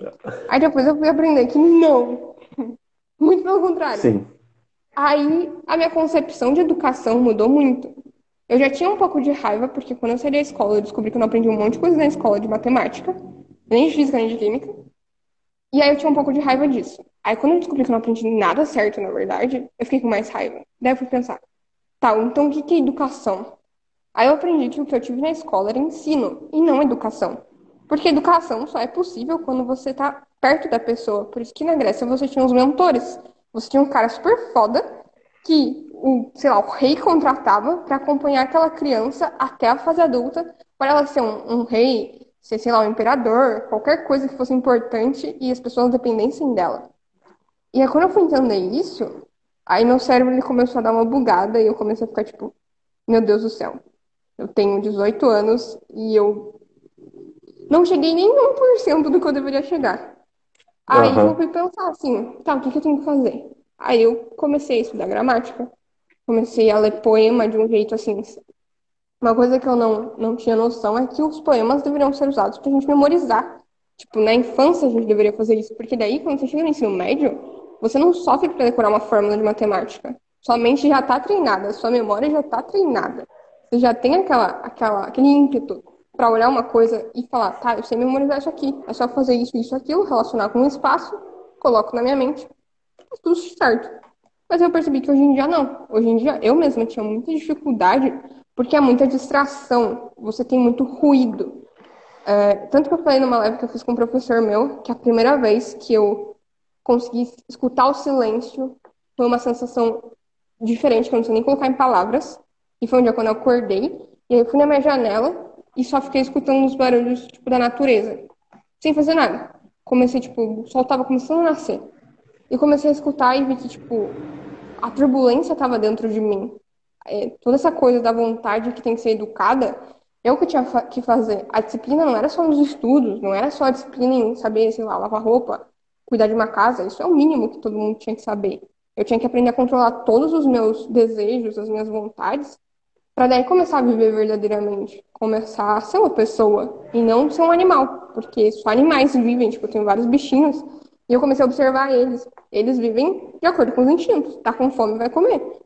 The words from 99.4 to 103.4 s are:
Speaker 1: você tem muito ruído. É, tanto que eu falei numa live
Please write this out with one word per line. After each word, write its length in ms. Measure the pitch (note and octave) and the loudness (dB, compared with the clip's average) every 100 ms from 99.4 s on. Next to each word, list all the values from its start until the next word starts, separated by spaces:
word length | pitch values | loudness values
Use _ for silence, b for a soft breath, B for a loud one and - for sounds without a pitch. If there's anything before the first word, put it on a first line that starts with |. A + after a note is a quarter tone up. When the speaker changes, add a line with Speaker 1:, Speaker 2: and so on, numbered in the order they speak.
| C#4 - - A#3+ A3 A#3 - - | -2 -6 -2 0 0 -4 -12 -14
Speaker 1:
você 280 | G#3+ G#3+ | -10 -6
tem 140 | B3 B3+ | 0 2
muito 240 | A#3+ B3 | 2 2
ruído. 800 | C4 - D4 C4+ A#3+ G3 - - - _ b b b b - | -4 0 4 4 2 -2 -10 -12 -20 _ b b b b -2
É, 280 | G3+ G3+ G3 - | 2 2 0 0
tanto 220 | - C#4 | 0 0
que 60 | |
eu 80 | E4 | -2
falei 160 | D#4+ C4+ | 2 2
numa 180 | C4 | 2
live 200 | A#3 | 0